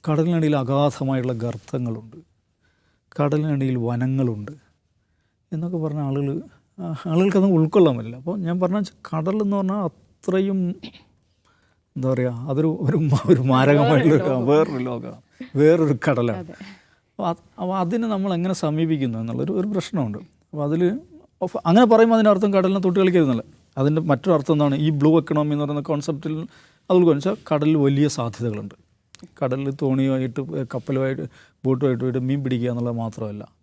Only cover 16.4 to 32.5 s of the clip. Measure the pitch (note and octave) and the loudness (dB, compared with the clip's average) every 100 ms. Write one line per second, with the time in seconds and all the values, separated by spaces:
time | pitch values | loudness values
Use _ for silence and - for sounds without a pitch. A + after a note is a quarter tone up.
16.4 | E2 F2 - G3 _ _ _ - F#3+ E3+ | -8 -16 -20 -20 _ _ _ -6 -6 -6
17.4 | _ - F3+ F#3+ F3 A#3 A3+ G3+ G3 F3 | _ -10 -6 -2 -2 -2 -2 -2 -2 -2
18.4 | F3+ F3+ D#3+ D#3 E3 D#3 C3 A2+ A2+ A#2+ | -2 -2 -2 0 0 0 -2 -4 -6 -6
19.4 | C#3+ G3+ G3 G3+ - F3+ A#2+ G2+ - _ | -4 -2 -2 -4 -4 -4 -4 -6 -14 _
20.4 | _ D3+ D3 E3 F3+ A#3+ - D#4 _ _ | _ -6 -4 0 0 -2 -10 -20 _ _
21.4 | F#3 - - F#3 A#3+ A3 A3+ A3+ G#3+ G3 | -8 -4 4 6 6 6 6 6 4 4
22.4 | G#3 G3 F#3 G3 F#3 F3+ F#3 F3 D3 A#2 | 2 2 2 0 0 2 2 4 2 0
23.4 | - - _ - C3+ D#3 D#3 C3+ F#3+ D#3+ | -4 -18 _ -2 0 0 0 0 2 0
24.4 | C#3 D3+ D3 C#3 D3+ D3+ D3 D#3+ D#3 D3+ | 2 2 2 2 0 2 4 4 2 -2
25.4 | D3+ D3 D3 D3 C#3+ D3 D3 D3 D#3+ D#3+ | -2 -2 -4 -6 -4 -6 -4 -8 -6 -8
26.4 | D#3+ _ _ _ _ F#3 E3+ C#3+ F#3 G3+ | -10 _ _ _ _ 4 4 4 0 -6
27.4 | - D3+ D3 D#3 C#3 C#3 D3 - A#2 G#2 | -2 0 2 4 2 2 0 0 -6 -6
28.4 | A#2+ G#2 G#2 - _ _ _ _ - _ | -6 -6 -10 -16 _ _ _ _ -20 _
29.4 | C3+ C3 C#3 C3+ C#3 C3 C3+ C3 C3 A#2+ | -4 -2 -4 -4 -2 0 0 0 -4 -6
30.4 | C#3 D#3 B2+ C3 - C3+ C3+ C3+ D3 _ | -8 -8 -6 -8 -4 -2 -2 -4 -10 _
31.4 | _ _ C3 C3 C#3 B2 B2+ B2+ B2+ C#3 | _ _ -2 0 0 0 -2 -2 -2 -4
32.4 | C3 | -2